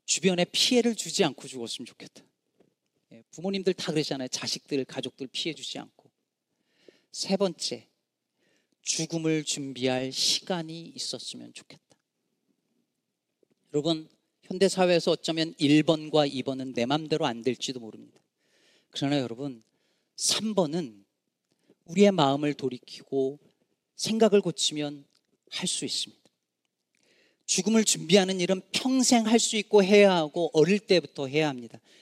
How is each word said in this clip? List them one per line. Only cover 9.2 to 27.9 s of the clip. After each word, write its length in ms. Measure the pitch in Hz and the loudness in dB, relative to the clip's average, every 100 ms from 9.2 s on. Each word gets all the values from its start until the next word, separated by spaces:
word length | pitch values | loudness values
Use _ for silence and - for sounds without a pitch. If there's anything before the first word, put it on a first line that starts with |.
| 160 156 | -2 -2
준비할 680 | 143 - 139 123 127 127 131 | -2 -6 -8 -4 -2 -2 -4
시간이 800 | 127 - - - 180 160 165 165 | -4 -2 -2 -4 -6 -6 -12 -16
있었으면 600 | 127 - 127 - 123 120 | -12 -10 -10 -12 -16 -18
좋겠다." 280 | - - - _ _ _ _ _ _ _ _ _ _ _ _ _ _ _ _ _ _ _ | -20 -20 -20 _ _ _ _ _ _ _ _ _ _ _ _ _ _ _ _ _ _ _
여러분, 360 | 147 147 160 156 _ _ _ | -4 -2 -2 -6 _ _ _
현대사회에서 720 | - 185 190 190 180 170 180 | -12 0 2 4 4 4 2
어쩌면 420 | 160 - 165 160 - | 0 -2 -2 -2 0
일 260 | 139 151 | 4 4
번과 420 | 151 160 156 151 143 | 4 0 0 0 2
이 160 | 139 | -2
번은 320 | 127 131 131 | -6 -6 -6
내 100 | 123 | -4
맘대로 400 | 120 151 156 156 | -2 -2 -2 -2
안 160 | 151 117 | -2 -4
될지도 400 | 113 120 - 127 | -4 -4 -6 -10
모릅니다. 400 | 110 110 147 _ _ _ _ _ _ _ _ | -14 -18 -20 _ _ _ _ _ _ _ _
그러나 280 | - 139 143 | -6 -2 0
여러분, 420 | 120 117 143 117 _ _ _ _ _ - | -2 -6 -10 -12 _ _ _ _ _ -6
삼 380 | - - 214 | -2 -2 0
번은 500 | 202 160 165 139 104 101 _ _ _ _ _ _ _ - | 0 0 -2 -6 -12 _ _ _ _ _ _ _ _ -6
우리의 260 | 170 202 | 4 6
마음을 400 | 190 139 139 147 | 6 2 2 -2
돌이키고 840 | 143 131 127 - - - 135 135 147 _ _ _ _ _ - | -2 -6 -6 -12 -20 -6 -2 -2 -4 _ _ _ _ _ -8
생각을 460 | - 220 220 202 | -4 2 6 6
고치면 640 | 180 - - 151 147 143 139 _ _ _ _ | 2 -2 -4 -2 -6 -10 -18 _ _ _ _
할 160 | - 180 | -8 -6
수 200 | - - | -4 -4
있습니다. 360 | - - - _ _ _ _ _ _ _ _ _ _ _ _ - | -6 -8 -12 _ _ _ _ _ _ _ _ _ _ _ _ -4
죽음을 380 | - 202 220 | -2 2 2
준비하는 560 | 208 | 2